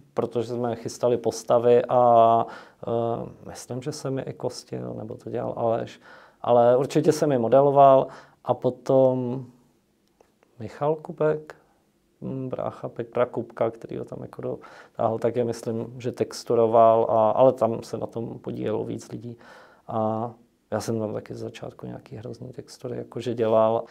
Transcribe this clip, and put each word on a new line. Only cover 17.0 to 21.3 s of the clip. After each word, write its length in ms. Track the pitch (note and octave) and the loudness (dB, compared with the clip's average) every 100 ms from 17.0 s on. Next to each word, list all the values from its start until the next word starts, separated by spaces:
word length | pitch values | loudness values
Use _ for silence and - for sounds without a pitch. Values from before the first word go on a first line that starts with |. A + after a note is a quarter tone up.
| - | 2
a, 200 | A2+ A2 | 2 2
ale 220 | - C3 | 4 4
tam 300 | - A2+ A2+ | 4 0 -2
se 160 | - A2+ | -8 -10
na 80 | A2+ | -10
tom 320 | A#2 A2+ - | -10 -10 -10
podílelo 460 | - A#2+ A#2+ A2 | -10 -6 -4 -4
víc 260 | A2+ A2+ - | -6 -10 -12
lidí. 280 | B2 A#2+ A#2 - - - _ - | -14 -14 -18 -20 -20 -20 _ -8
A 420 | A2+ A2 A2 A#2 - _ _ _ | -4 -2 -4 -8 -12 _ _ _
já 100 | G#2+ | -6
jsem 180 | A2+ A2+ | -4 -4
tam 140 | G#2+ | -4
taky 220 | A2 A2+ | -8 -12